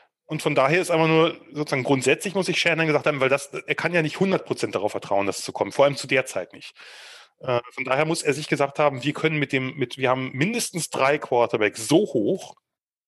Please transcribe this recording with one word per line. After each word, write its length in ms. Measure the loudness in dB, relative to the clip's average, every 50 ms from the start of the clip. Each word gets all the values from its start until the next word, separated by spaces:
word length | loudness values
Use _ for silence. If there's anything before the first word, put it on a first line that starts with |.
| _ _ _ _ _
und 180 | -8 -8 -4 -2
von 100 | 0 4
daher 260 | 4 4 4 4 2
ist 120 | 2 2
einfach 160 | 2 4 4 6
nur 280 | 6 6 4 4 2 -4 -12 -12 -8
sozusagen 300 | -8 -4 -2 -2 -2 0
grundsätzlich 520 | 2 2 2 4 2 2 2 0 -2 -2
muss 140 | -2 -2 0
ich 100 | -2 0
Shanahan 260 | 0 0 2 2 2
gesagt 220 | 2 2 2 2 0
haben, 120 | 0 2
weil 100 | 2 2
das, 180 | 2 0 -2 -4
er 260 | -12 -10 -8 -6 -4
kann 200 | -4 -2 0 0
ja 100 | 0 0
nicht 160 | 0 0 0
hundert 260 | 0 2 2 0 -2
Prozent 300 | -4 -4 -4 -2 -2 -2
darauf 160 | -2 -2 -4
vertrauen, 340 | -4 -6 -4 -2 -2 0 0
dass 140 | 0 -2 -4
es 60 | -8
so 60 | -8
kommt, 220 | -6 -4 -4 -2 2
vor 120 | 4 4
allem 100 | 4 4
zu 100 | 0 -4
der 220 | -2 0 0 0 -2
Zeit 260 | -6 -8 -8 -10 -12
nicht. 220 | -18 -20 -20 -20 -20 -20 -20 -20 -20 -20 -20 -20 -20 -20 -20 _ _
Äh, 200 | -4 -2 -2 -2 -2 -4
von 120 | -8 -10 -8
daher 220 | -6 -2 -2 -2
muss 160 | -2 -2 -2
er 140 | -2 -2 -2
sich 120 | -2 -4 -4
gesagt 300 | 0 0 0 0 0 2
haben, 260 | 0 2 0 0 -4
wir 100 | -4 -2
können 260 | -2 -2 -2 0 -2
mit 120 | -2 -2 -2
dem, 220 | -2 -2 -4 -4
mit, 220 | -4 -4 -6 -4 -2
wir 120 | 0 0
haben 200 | 0 0 -2 -4 -2
mindestens 580 | -2 -2 0 0 -2 -4 -4 -6 -6 -8 -6
drei 260 | -2 0 2 2 2 0
Quarterbacks 720 | 0 0 2 2 4 2 2 2 0 0 0 -2 0 2
so 100 | 4 4
hoch, 560 | 4 2 0 0 0 0 -2 -4 -6 -12 -20 _ _ _ _ _ _ _ _ _ _